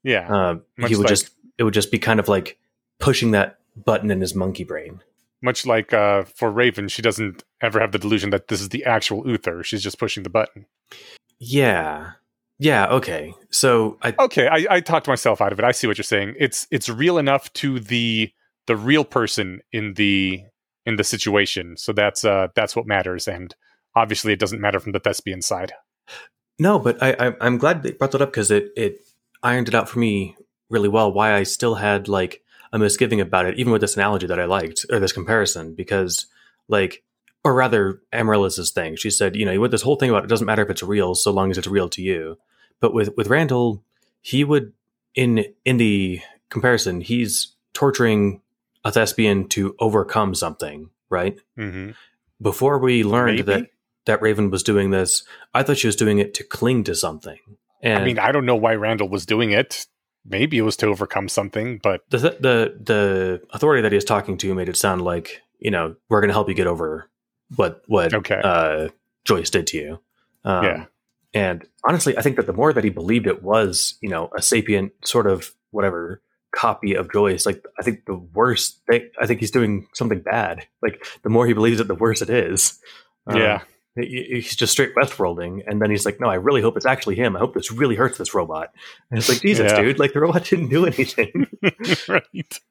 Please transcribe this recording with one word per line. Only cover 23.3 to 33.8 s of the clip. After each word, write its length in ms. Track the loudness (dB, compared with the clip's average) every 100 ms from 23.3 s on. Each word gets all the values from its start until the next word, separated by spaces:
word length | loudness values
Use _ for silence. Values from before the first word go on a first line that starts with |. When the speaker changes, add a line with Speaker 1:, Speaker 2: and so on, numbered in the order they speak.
| -10 -14 -20 _ _ _
Speaker 1:
obviously 380 | 0 0 0 0
it 60 | 0
doesn't 200 | 0 0
matter 200 | -2 -2
from 100 | -4
the 80 | -2
thespian 420 | -2 -4 -8 -8
side. 300 | -4 -4 -6 -12 _ _ -20 -20 -20 _ _ 0
Speaker 2:
No, 220 | 2 4
but 220 | 2 0
I, 120 | 0 2 -2
I, 40 | 0
I'm 180 | 0 2
glad 260 | 2 0
they 80 | -4
brought 200 | -2 -2
that 100 | 0
up 120 | 0
'cause 180 | 0 2
it, 200 | 2 2
it 240 | -4 -4 -6 _ _ _ _
ironed 280 | 0 0 2
it 60 |
out 120 | 0 0
for 120 | 0
me 360 | 0 0 -4 -10 _ _ _
really 200 | 0 2
well 240 | 4 2
why 200 | 2 2
I 80 | 2
still 320 | 0 -2 -2
had, 340 | 0 0 0 0
like, 340 | -2 -2 -6 _ _ -6
a 40 | 0
misgiving 440 | 0 2 2 2
about 240 | 2 0
it, 120 | 0 0
even 140 | 2
with 100 | 2